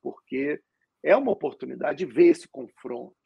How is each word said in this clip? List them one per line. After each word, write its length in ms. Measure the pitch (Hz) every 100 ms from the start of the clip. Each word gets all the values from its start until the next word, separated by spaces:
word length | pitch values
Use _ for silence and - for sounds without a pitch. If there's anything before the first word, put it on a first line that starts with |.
Porque 580 | - - _ 131 143 - _ _ _ _
é 140 | 151
uma 160 | 214 269
oportunidade 680 | - 139 - 127 127 139 143
de 80 | 175
ver 220 | 117 175
esse 200 | 160 -
confronto, 640 | - 120 _ - 123 127 _